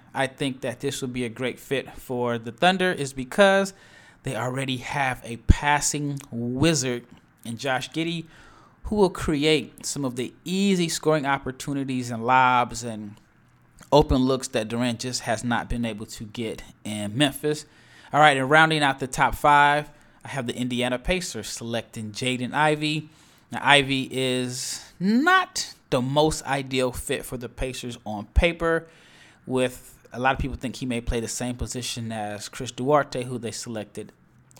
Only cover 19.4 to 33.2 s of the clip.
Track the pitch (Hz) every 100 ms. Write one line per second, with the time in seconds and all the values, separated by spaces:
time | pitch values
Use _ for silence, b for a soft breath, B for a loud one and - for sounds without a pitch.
19.4 | 147 143 143 147 147 - b b 123 139
20.4 | 120 - 127 123 123 123 127 185 180 113
21.4 | 101 - 117 117 - 120 107 101 127 123
22.4 | 123 139 151 151 151 156 156 B B B
23.4 | B 120 123 143 135 135 127 127 131 127
24.4 | 123 127 - - - - 185 233 330 370
25.4 | 370 - - - - 135 127 147 156 -
26.4 | - 139 135 131 127 123 - 131 - 127
27.4 | 120 - 131 127 127 117 104 107 - -
28.4 | 175 170 165 165 165 B B B B B
29.4 | - 127 127 - - - - 117 131 135
30.4 | 135 123 123 - 131 117 117 120 110 -
31.4 | 123 120 110 127 120 - 113 110 104 104
32.4 | - - - - 127 147 139 131